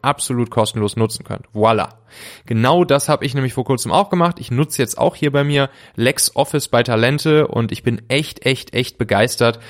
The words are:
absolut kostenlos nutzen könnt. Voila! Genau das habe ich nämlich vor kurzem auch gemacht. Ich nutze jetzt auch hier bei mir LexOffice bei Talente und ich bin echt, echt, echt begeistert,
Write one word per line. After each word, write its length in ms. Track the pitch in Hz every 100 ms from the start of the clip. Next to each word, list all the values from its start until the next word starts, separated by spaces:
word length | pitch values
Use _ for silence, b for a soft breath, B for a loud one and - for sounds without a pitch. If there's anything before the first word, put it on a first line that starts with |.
absolut 480 | 135 143 - 123 117
kostenlos 460 | - 107 113 104 -
nutzen 280 | 110 -
könnt. 220 | - 98 -
Voila! 480 | 107 110 110 - - _ B B B
Genau 400 | - 110 123 175
das 240 | 151 139 -
habe 160 | 147
ich 100 | -
nämlich 180 | 135 131
vor 120 | 135
kurzem 280 | 123 127 -
auch 180 | 151 196
gemacht. 300 | 180 170 170
Ich 100 | -
nutze 320 | 123 151 -
jetzt 160 | 123 -
auch 160 | 175
hier 160 | - 147
bei 140 | 143
mir 260 | 143 143 135 B B
LexOffice 720 | - 117 139 - - 143 147 -
bei 160 | 120
Talente 640 | 120 113 120 143 156 151 151
und 240 | - 117
ich 140 | -
bin 180 | - 113 -
echt, 360 | 135 151 -
echt, 300 | 131 131 -
echt 240 | - 127 -
begeistert, 600 | 104 101 120 - 117 113